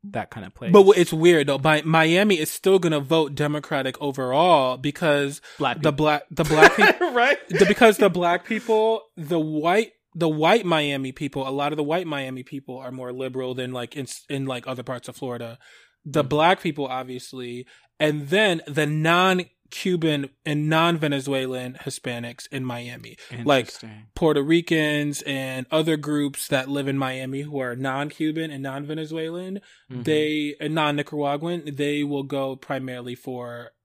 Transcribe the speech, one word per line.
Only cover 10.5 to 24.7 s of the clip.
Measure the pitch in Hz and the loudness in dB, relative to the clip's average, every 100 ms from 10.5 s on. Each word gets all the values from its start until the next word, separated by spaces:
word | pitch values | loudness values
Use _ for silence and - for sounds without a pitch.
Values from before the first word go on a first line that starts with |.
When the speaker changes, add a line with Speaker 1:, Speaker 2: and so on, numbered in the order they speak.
| 226 180 | 4 4
Speaker 2:
Miami | 160 147 139 135 | 0 0 -2 -6
people, | - 143 139 135 | -6 -6 -4 -4
a | |
lot | 139 147 | -2 -2
of | 151 | -2
the | |
white | 147 170 170 | -2 -2 -2
Miami | 143 131 131 | -6 -6 -10
people | 123 139 135 127 | -12 -14 -12 -14
are | 135 | -12
more | 131 123 | -12 -10
liberal | 127 131 131 127 | -8 -8 -6 -6
than, | 127 127 | -6 -6
like, | 127 120 151 | -6 -8 -10
in | |
s-, | 131 - _ | -10 -12 _
in, | 139 | -6
like, | 135 127 117 | -4 -6 -8
other | 127 | -10
parts | 120 123 - | -8 -10 -10
of | 120 | -10
Florida. | 135 120 117 117 _ - _ _ | -8 -8 -10 -14 _ -20 _ _
The | 156 143 | -4 -2
Speaker 1:
Mm. | 135 | 0
Speaker 2:
black | 147 165 190 | 4 4 4
people, | 175 147 135 | 0 -4 -6
obviously, | 127 127 127 - 131 123 120 123 _ _ _ | -6 -8 -12 -12 -12 -10 -12 -14 _ _ _
and | 151 151 139 | 0 0 0
then | 185 214 170 156 | 2 2 0 -2
the | 143 147 | -2 0
non-Cuban | 156 160 170 185 185 180 _ _ - 190 180 160 147 139 _ | 2 2 4 4 2 -2 _ _ -6 -2 0 2 0 -4 _
and | 156 147 151 | -4 -2 2
non-Venezuelan | 160 170 170 151 139 135 135 131 127 127 135 | 2 2 2 0 -2 -2 -2 -2 -6 -10 -10
Hispanics | - - - 120 120 - - | -12 -8 -8 -8 -10 -14 -12
in | 135 | -8
Miami, | 127 120 120 123 113 110 - 120 | -6 -8 -10 -16 -18 -20 -16 -6
like | 120 135 113 | 2 2 0
Speaker 1:
Interesting. | - 113 107 110 | -12 -18 -20 -16
Speaker 2:
Puerto | - 160 147 | -2 0 2
Ricans | 139 170 165 | 2 2 2